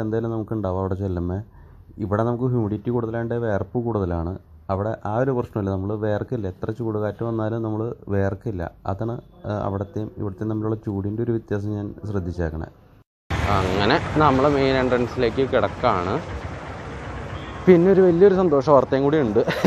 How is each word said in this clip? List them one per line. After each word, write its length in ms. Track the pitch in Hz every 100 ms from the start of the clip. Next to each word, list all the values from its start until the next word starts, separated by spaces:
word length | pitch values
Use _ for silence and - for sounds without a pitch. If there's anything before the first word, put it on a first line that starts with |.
എന്തായാലും 260 | 110 110 113
നമുക്കുണ്ടാവും 460 | 113 107 113 95 92
അവിടെ 160 | 95 95
ചെല്ലുമ്പോൾ. 360 | 98 87 87 95 110 - - - - -
ഇവിടെ 180 | 101 104 113
നമുക്ക് 200 | 120 127
ഹ്യൂമിഡിറ്റി 380 | 123 104 104 113 120
കൂടുതലായതുകൊണ്ട് 500 | 113 117 117 120 117
വിയർപ്പ് 320 | 98 98 123 117
കൂടുതലാണ്. 480 | 110 90 85 82 95 - - -
അവിടെ 180 | 95 104 110 98
ആ 40 | 107
ഒരു 80 | 135 123
പ്രശ്നമില്ല, 320 | 120 113 98 95
നമ്മൾ 160 | 95 107
വിയർക്കില്ല. 420 | 107 104 101 123 95
എത്ര 160 | 92 110 110
ചൂടുകാറ്റ് 460 | 113 104 104 101 117
വന്നാലും 340 | 113 110 113 110
നമ്മൾ 160 | 107 113 - -
വിയർക്കില്ല. 560 | 98 98 98 120 95 85 - -
അതാണ്, 240 | 98 113 123 - - -
ഏഹ്, 120 | 104 101
അവിടത്തെയും 440 | 98 101 104 107 -
ഇവിടത്തെയും 300 | 104 95 107
തമ്മിലുള്ള 260 | 107 107 110 110
ചൂടിൻ്റെ 360 | 98 98 110 117
ഒരു 60 | 113
വ്യത്യാസം 340 | - 101 104 104
ഞാൻ 100 | 101 - 104
ശ്രദ്ധിച്ചേക്കണേ. 580 | 101 87 85 82 80 - - - - _ _ _ - 95 101
അങ്ങനെ 380 | 95 95 101 156 - 151
നമ്മൾ 260 | 151 131 147 143
main 200 | 135 135
എൻട്രൻസിലേക്ക് 680 | 127 123 120 - 120 117 131
കിടക്കാണ്. 640 | 127 98 - 123 98 87 131 - - - - - - - - - - - - - - -
പിന്നെ 260 | 180 180
ഒരു 80 | 185
വലിയൊരു 340 | 185 165 196
സന്തോഷ 360 | 185 190 143 131
വാർത്തയും 320 | 139 123 135
കൂടി 180 | 139 156
ഉണ്ട്. 240 | 123 104 127 -